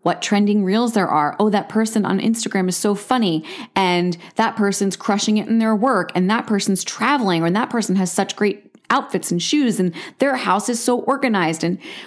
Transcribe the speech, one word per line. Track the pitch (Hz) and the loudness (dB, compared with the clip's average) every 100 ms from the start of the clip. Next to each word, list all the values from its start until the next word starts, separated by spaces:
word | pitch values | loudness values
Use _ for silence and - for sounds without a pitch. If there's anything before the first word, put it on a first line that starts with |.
what | 170 165 | -2 -2
trending | - 208 202 208 | 0 2 4 2
reels | 185 208 240 | 2 2 2
there | 220 180 | 0 2
are. | 151 147 - | 2 0 0
"Oh, | 214 | 0
that | 202 - | 0 0
person | 220 220 220 190 | 0 0 0 0
on | 190 | 0
Instagram | 220 226 - 196 185 | 0 -2 -2 -2 0
is | 180 | 0
so | 208 202 | 0 -2
funny, | - 254 214 160 - - - - | 0 0 0 -2 -4 -12 -6 0
and | 185 175 180 170 - - | 2 2 0 -2 -6 -2
that | 226 - | 0 2
person's | 202 196 196 190 | 0 0 -2 -2
crushing | - 202 208 214 | -2 0 2 0
it | - | 2
in | 226 | 2
their | 220 214 | 2 2
work, | 247 220 175 180 | 2 2 0 0
and | 185 | 2
that | 220 - | 0 0
person's | 202 196 185 | -2 0 -2
traveling, | - - 220 285 208 170 | -4 -4 0 2 2 2
or | 165 | 2
that | 190 247 | 0 0
person | 240 214 190 | -2 0 0
has | 185 | 0
such | - 190 - | -2 -4 0
great | 208 - - - - | -2 -2 -10 -12 -2
outfits | 254 - 185 - | -2 0 -4 -2
and | 175 | -2
shoes, | 170 294 262 190 | 0 2 2 2
and | 185 170 - - | 0 -2 -10 -2
their | 269 262 | 0 0
house | 202 190 208 | 0 0 0
is | 233 | -2
so | - 247 | 0 0
organized." | - 269 269 208 160 160 | 0 0 0 2 0 0
And | 175 175 - - | -2 -4 -8 -16